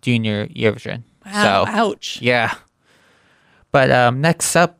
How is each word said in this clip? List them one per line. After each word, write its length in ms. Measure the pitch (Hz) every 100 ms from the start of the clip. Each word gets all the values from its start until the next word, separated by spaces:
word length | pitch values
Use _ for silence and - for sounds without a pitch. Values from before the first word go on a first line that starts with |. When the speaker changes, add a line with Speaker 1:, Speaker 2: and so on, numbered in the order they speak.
Speaker 1:
junior 420 | - 120 110 104 107
Eurovision. 540 | - 110 - - - - _ 202
Speaker 2:
Wow, 400 | 208 208 196 190
Speaker 1:
So, 60 |
Speaker 2:
ouch. 480 | 214 220 - - -
Speaker 1:
yeah. 320 | 120 123 110 - _ _ _ _ _ _ _ _ _ _ _
But, 200 | 143 131
um, 300 | 127 120 127
next 340 | 160 165 - 170
up, 220 | 170